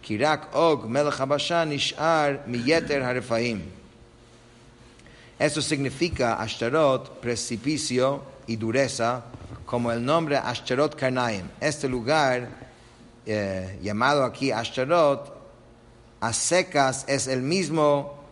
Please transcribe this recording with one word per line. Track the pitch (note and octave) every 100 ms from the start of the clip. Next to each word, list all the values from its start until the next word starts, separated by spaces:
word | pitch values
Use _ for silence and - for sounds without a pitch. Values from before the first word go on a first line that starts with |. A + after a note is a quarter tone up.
| -
כי | G#2+
רק | D3 D3+ -
עוג | - E3 C#3+ A2
מלך | B2+ D3 -
הבשן | C3+ C#3+ C#3+ E3+ E3
נשאר | C#3+ - - D#3 D#3+ D3 C#3 -
מיתר | A#2+ A#2+ E3 E3 C#3+
הרפאים. | B2+ B2+ - A#2 A#2+ G#2+ D#2+ - - - - - - - - - - - - - - - - -
Eso | D3+ D#3
significa | - D3+ C3+ C3+ E3+ - B2 A2+
Ashtarot, | A2 - A#2 D3+ D3+ C3 C3+ -
precipicio | A#2+ A#2 - A#2 B2 D3+ - B2 C3 C#3 C#3 - -
y | A2+
dureza, | A2+ A#2+ C3+ - A#2 B2 A#2 - - - -
como | B2 A#2+
el | A#2
nombre | A#2+ E3 D#3+ C#3
Ashtarot | - A#2+ - B2+ D3+
Karnaim. | D3 C3 B2+ A#2+ G2+ F2+ -
Este | D3 D3 C#3
lugar, | B2+ A2+ D#3 C3+ B2 A#2+ - - - - - - - -
eh, | G#2+ G2 F#2+ F#2 G2
llamado | G2 G#2 B2+ D3
aquí | B2+ - C3+
Ashtarot, | A2 A#2 - C3 E3+ D3+ C#3 - - - - - - - - - -
a | A2+
secas | A#2 - F3 F3+ D3 C3+ C3 -
es | C#3 B2+
el | C3
mismo | C3 F#3 E3 D#3+ D3 C#3+ C#3 - -